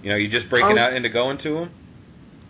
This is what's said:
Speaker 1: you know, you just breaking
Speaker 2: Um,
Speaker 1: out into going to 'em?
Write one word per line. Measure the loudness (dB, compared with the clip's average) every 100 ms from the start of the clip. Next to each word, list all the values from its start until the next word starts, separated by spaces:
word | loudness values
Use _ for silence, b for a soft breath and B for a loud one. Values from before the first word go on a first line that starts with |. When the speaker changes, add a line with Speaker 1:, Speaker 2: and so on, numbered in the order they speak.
Speaker 1:
you | -4
know, | -2
you | 0
just | -2 0
breaking | 2 4
Speaker 2:
Um, | 4
Speaker 1:
out | 2
into | 0 -2
going | -2 -2 -4
to | -6 -6
'em? | -8 -12 -20 -20 -20 -20 -20 -20 -12